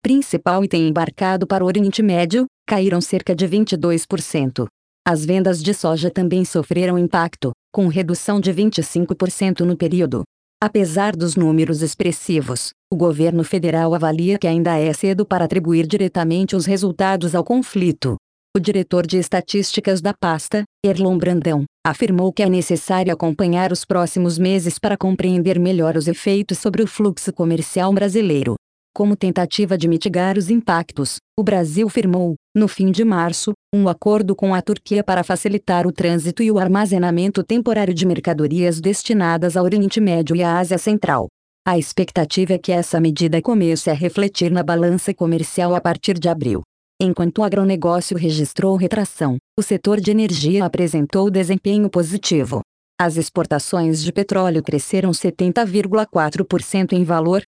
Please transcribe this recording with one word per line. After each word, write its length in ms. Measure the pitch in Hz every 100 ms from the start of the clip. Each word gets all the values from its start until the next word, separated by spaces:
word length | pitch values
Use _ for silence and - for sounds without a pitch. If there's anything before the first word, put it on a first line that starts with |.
principal 640 | 220 269 269 170 180 185
item 240 | 196 170 160
embarcado 580 | 156 160 - 190 190 180
para 160 | 190
o 40 | 180
Oriente 360 | 180 196 190
Médio, 440 | 214 175 170 220 254 _ -
caíram 360 | 208 190 175
cerca 320 | 175 185 -
de 120 | 170 185
vinte 260 | 196 220
e 40 | 175
dois 300 | 170 165 -
por 160 | 185
cento. 440 | - 160 135 123 113 _ _ _ -
As 180 | 160
vendas 380 | 156 185 190 175
de 100 | 156
soja 380 | 202 165 160 170
também 340 | 190 180 185
sofreram 540 | 190 175 147 175 180 180
impacto, 540 | 175 180 165 - 131 - _
com 160 | - 185
redução 540 | 160 170 175 - 202
de 100 | 190
vinte 280 | 175 214 202
e 40 |
cinco 320 | 151 170 175
por 160 | 180 185
cento 340 | - 190 185 175
no 100 | 170
período. 460 | 165 175 160 127 - _ _ -
Apesar 540 | 214 208 185 165 208
dos 220 | 170 170 170
números 460 | 160 160 160 151
expressivos, 880 | 160 - - - - 160 127 123 - - -
o 60 | 175
governo 480 | 170 147 165 170
federal 500 | 165 190 165 160 165
avalia 440 | 170 156 160 175 202
que 100 | 175
ainda 280 | 165 170 165
é 140 | 156
cedo 340 | 151 196 190 202
para 180 | 180
atribuir 420 | 165 185 165 165 160
diretamente 680 | 196 185 185 165 170 190 190
os 80 |
resultados 680 | 165 190 196 165 190 190 170
ao 100 | 175
conflito. 720 | 165 247 240 196 180 143 131 101 _ _ _ 196
O 20 |
diretor 480 | 175 196 180 180 170
de 120 | 185
estatísticas 840 | 175 185 - 202 190 - 202 190
da 140 | 180 202
pasta, 460 | 170 160 - 214 208 _
Erlon 340 | 196 180 190 185
Brandão, 460 | 180 175 165 151 143 _ 123
afirmou 460 | - 220 180 185
que 100 | 180
é 60 | 196
necessário 640 | 180 170 170 - 185 180
acompanhar 580 | 165 165 151 185 175 185
os 140 | 180
próximos 540 | - 185 170 - 175 165
meses 400 | 185 190 170 -
para 180 | 214 202
compreender 640 | 190 190 185 180 175 180
melhor 360 | 175 185 160 160
os 120 | 156
efeitos 500 | 170 - 196 202 175
sobre 240 | 214 190
o 40 | 214
fluxo 460 | - 208 175 -
comercial 600 | - 165 165 160 190 185
brasileiro. 640 | 196 202 196 202 143 131 113 _ _ _
Como 200 | - 208
tentativa 600 | 208 190 180 175 - 202 185
de 100 | 165
mitigar 520 | 165 - 180 185 190
os 100 | 175
impactos, 720 | 233 226 170 170 - 139 - _ -
o 40 |
Brasil 440 | 208 196 165 156 220
firmou, 440 | 247 190 180 175 156 _ 208
no 100 | 208
fim 240 | - 190
de 140 | 185
março, 480 | 226 185 170 170 - 208 -
um 160 | 202 196
acordo 440 | 170 214 214 196
com 200 | 196 196
a 80 | 185
Turquia 420 | 180 202 - 208
para 180 | 202 180
facilitar 640 | 170 180 208 202 - 175 175
o 60 |
trânsito 500 | - 175 170 160 170
e 80 | 220
o 80 | 208
armazenamento 840 | 185 190 208 185 175 170 190 196
temporário 480 | 175 233 233 220 196
de 140 | 170 185
mercadorias 720 | 170 - 156 151 165 175 160
destinadas 720 | 175 208 - 220 175 165 175
ao 120 | 170 180
Oriente 340 | 208 196 220
Médio 340 | 208 170 156
e 80 | 165
à 160 | 175 170
Ásia 200 | 180 180
Central. 480 | - 214 175 135 - _ _ _ -
A 80 | 175
expectativa 800 | 147 - 180 - 151 - 185
é 40 | 180
que 140 | -
essa 260 | 175 170 170
medida 440 | 165 147 170 165
comece 480 | 160 226 170 160 -
a 20 |
refletir 580 | 151 175 175 202 - 175
na 120 | 180
balança 500 | 165 170 175 175 -
comercial 600 | 190 165 165 160 - 175
a 60 | 175
partir 380 | 175 170 - 175
de 120 | 170
abril. 320 | 170 123 98 - _ _ -
Enquanto 420 | 185 175 175 -
o 20 |
agronegócio 720 | 208 196 190 185 170 175 - 180
registrou 600 | 165 156 147 - 190 190
retração, 600 | 180 - 196 - 147 127 _ -
o 40 |
setor 380 | 202 196 - 208
de 100 | 190
energia 540 | 214 214 160 147 196
apresentou 640 | 180 175 175 160 147 190 202
desempenho 600 | 190 175 190 202 208 202
positivo. 720 | 180 160 196 - 165 123 127 - _ _ -
As 200 | 170 160
exportações 840 | 151 - 160 147 - 185 165 160
de 80 | 160
petróleo 520 | 180 202 196 185 160
cresceram 500 | 156 147 - 190 185
setenta 540 | 165 185 - 180 175 226
vírgula 400 | 190 202 214 214
quatro 400 | 180 151 - 196
por 160 | 180
cento 320 | - 196 185
em 100 | 185
valor, 380 | 170 170 160 190